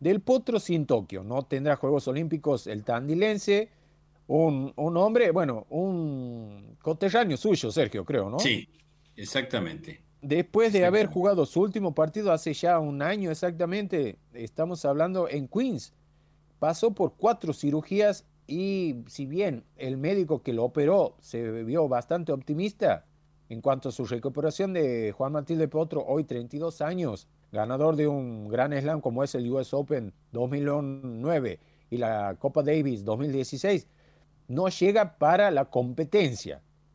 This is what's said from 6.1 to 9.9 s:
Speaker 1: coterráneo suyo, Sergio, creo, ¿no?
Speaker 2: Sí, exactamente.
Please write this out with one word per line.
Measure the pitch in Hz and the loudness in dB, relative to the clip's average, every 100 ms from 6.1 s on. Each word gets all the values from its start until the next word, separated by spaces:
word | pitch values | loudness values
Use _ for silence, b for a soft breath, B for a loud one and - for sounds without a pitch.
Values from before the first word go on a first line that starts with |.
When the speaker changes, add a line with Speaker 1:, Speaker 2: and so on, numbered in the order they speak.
| 135 123 117 110 101 104 - | -4 -8 -10 -14 -16 -20 -8
Speaker 1:
coterráneo | 156 160 196 226 214 135 | -4 0 2 4 2 2
suyo, | 214 185 113 | 2 2 2
Sergio, | 156 113 104 | 0 0 0
creo, | 90 131 98 | -2 0 0
¿no? | 131 | 0
Speaker 2:
Sí, | 139 110 - _ _ _ _ | 0 0 -4 _ _ _ _
exactamente. | - 98 135 123 117 85 80 76 | -14 -4 -4 -2 -2 -4 -8 -14